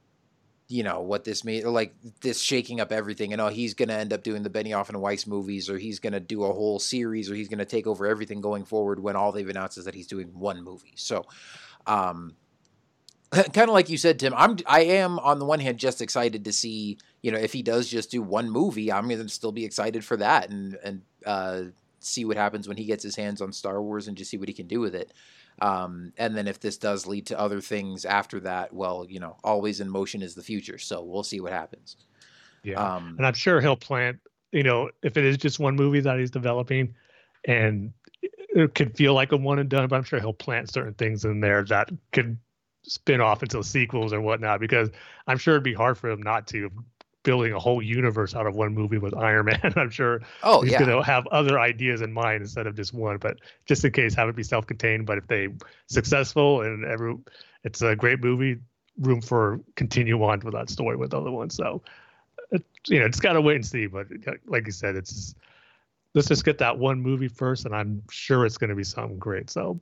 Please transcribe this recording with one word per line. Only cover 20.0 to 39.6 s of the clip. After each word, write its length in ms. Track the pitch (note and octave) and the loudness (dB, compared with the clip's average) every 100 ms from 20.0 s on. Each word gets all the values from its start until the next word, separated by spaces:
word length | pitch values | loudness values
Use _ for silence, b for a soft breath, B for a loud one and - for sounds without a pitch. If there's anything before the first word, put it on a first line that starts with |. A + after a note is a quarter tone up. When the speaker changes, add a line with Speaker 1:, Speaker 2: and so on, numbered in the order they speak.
| G#2 | -4
Speaker 1:
for 100 | A2+ | 0
that 320 | G#2 D3 F#2 | 4 2 2
and, 280 | G2+ G2 F#2+ | -8 -8 -10
and, 180 | G2+ G2 F#2+ _ G#2 | -10 -12 -14 _ -6
uh, 380 | G2 F#2+ F#2 F#2 - _ _ | -4 -4 -6 -8 -14 _ _
see 260 | - - A2 | -10 -6 -4
what 100 | G#2 | 0
happens 300 | G#2 G#2 G2+ | -2 -2 -10
when 100 | G#2 | -10
he 80 | G#2+ | -4
gets 180 | G#2 | -4
his 120 | G#2 G#2 | -6 -8
hands 260 | G#2 G2+ | -6 -6
on 120 | G2 | -8
Star 280 | G2+ G2 G2+ | -8 -6 -4
Wars 260 | G#2 G#2 G#2 | -4 -6 -8
and 100 | G2 | -12
just 140 | F#2+ | -10
see 60 | G#2 | -10
what 100 | G2 | -10
he 60 | |
can 140 | G2+ F2 | -12 -6
do 120 | A#2+ | -4
with 160 | G#2+ F2+ | -2 -4
it. 180 | - b b b b b | -10 b b b b b
Um, 500 | G#2 F#2+ F2+ F2 F2 - | -2 -2 -4 -10 -12 -4
and 180 | A2+ G#2+ | -4 -2
then 120 | G2+ | -4
if 120 | F#2+ | -4
this 180 | G#2+ - | -6 -4
does 280 | G#2+ G2+ F#2 | -4 -4 -4
lead 220 | G2+ G2+ | -8 -6
to 120 | A2+ | -4
other 220 | G#2 G2+ | -2 -4
things 420 | - G#2 G2 F#2+ | -6 -6 -6 -8
after 360 | F#2+ G2+ G2 G2 | 0 0 0 -8
that, 340 | F#2 F#2 G2 | -6 -6 -6
well, 320 | F#2 F#2 F2+ F2+ | -6 -6 -6 -10
you 120 | F#2+ | -12
know, 180 | E2+ D2 | -14 -6
always 360 | G#2+ G#2+ G#2 G2 | 0 0 0 -4
in 80 | G2 | -4
motion 340 | G2 G2 G#2 | -4 -4 -6
is 100 | F#2 | -10
the 80 | F2 | -12
future. 380 | - G#2+ - - | -8 -8 -8 -12
So 240 | - F2 | -8 -8
we'll 180 | F2 F#2+ | -6 -8
see 160 | G2+ G2+ | -6 -8
what 120 | F2+ | -6
happens. 460 | F#2 D#2+ - - - _ b b b b b | -6 -8 -16 -20 -20 _ b b b b b
Speaker 2:
Yeah. 180 | G#2 G2 G2+ F2+ | -8 -4 -2 -4
Speaker 1:
Um, 180 | E2+ E2 | -8 -2
Speaker 2:
And 100 | C3 | 0
I'm 80 | A#2 | 2
sure 260 | F#3 E3 | 4 4
he'll 140 | C#3+ C3 | 4 2
plant, 440 | - C3 B2 B2+ _ _ _ | 0 -2 -2 -4 _ _ _
you 120 | D3+ | 0
know, 260 | C3+ A#2+ D3 - | 2 2 0 -4
if 140 | D#3 D#3 | -2 2
it 60 | C3+ | 2
is 120 | C#3 | 2
just 220 | D3+ - | 0 0
one 160 | C#3+ C#3 | 0 2
movie 240 | C#3+ C#3+ | 4 4
that 180 | C3+ B2+ | 2 0
he's 140 | B2+ | -2
developing, 640 | C3 A#2+ A#2+ A#2+ C3 B2+ b b b b b - | -2 -2 -2 0 0 0 b b b b b 0
and 480 | A#2+ A2 G#2+ G#2 - - - | 4 4 2 -4 -12 -20 -10
it 500 | - - - C#4 D#3 | -10 -10 0 4 4
could 240 | - C3+ - | 4 0 4
feel 160 | C#3 | 6
like 180 | C3+ C3+ | 6 4
a 60 | C#3+ | 2
one 220 | C3+ | 2
and 100 | C#3+ | 0